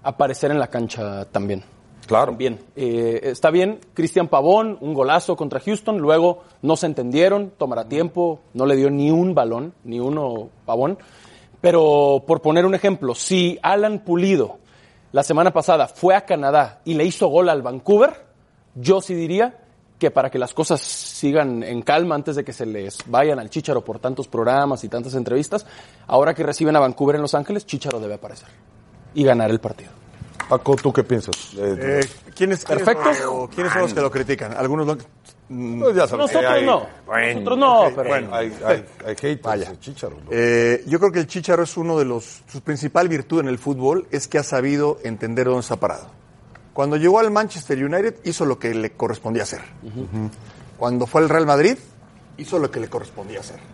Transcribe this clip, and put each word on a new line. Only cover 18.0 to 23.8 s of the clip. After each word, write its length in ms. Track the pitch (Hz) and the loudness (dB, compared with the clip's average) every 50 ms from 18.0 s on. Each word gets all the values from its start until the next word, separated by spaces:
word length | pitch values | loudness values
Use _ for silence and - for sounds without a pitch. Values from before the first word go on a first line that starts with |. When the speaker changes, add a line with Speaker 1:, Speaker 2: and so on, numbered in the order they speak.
| 247 302 311 - - _ _ _ _ _ _ _ _ _ _ | 6 4 2 -6 -20 _ _ _ _ _ _ _ _ _ _
Speaker 1:
yo 260 | 127 120 143 190 190 | -4 2 2 2 2
sí 140 | 180 - 185 | 2 -4 -4
diría 460 | 170 165 160 180 196 226 247 - - _ _ _ _ _ _ _ _ | -4 -2 -2 0 0 0 0 -2 -14 _ _ _ _ _ _ _ _
que 120 | 165 - | 0 2
para 180 | - 135 131 135 | 2 2 0 0
que 80 | - 131 | -2 -4
las 140 | 123 123 | -4 -4
cosas 300 | - - 156 - 170 139 | -2 -4 0 0 -2 -2
sigan 800 | - - - - - - - - - 143 143 156 147 135 123 117 | -2 -8 -10 -10 -12 -14 -10 -4 -2 0 2 2 0 0 -2 -6
en 180 | 113 107 120 120 | -6 -6 -8 -4
calma 340 | 110 - 143 160 175 175 151 | 0 2 2 2 2 0 -2
antes 200 | 147 143 160 147 | -4 -4 -4 -6
de 80 | 147 139 | -6 -6
que 80 | - | -8
se 140 | 123 - 123 | -10 -8 -8
les 320 | 110 107 104 98 98 - - - | -8 -6 -8 -8 -10 -12 -14 -10
vayan 320 | 120 117 127 143 151 143 127 | 0 2 4 4 4 2 -2
al 100 | 110 107 | -4 -8
Chícharo 340 | - 160 - - 139 120 | -8 -8 -4 -2 -2 -2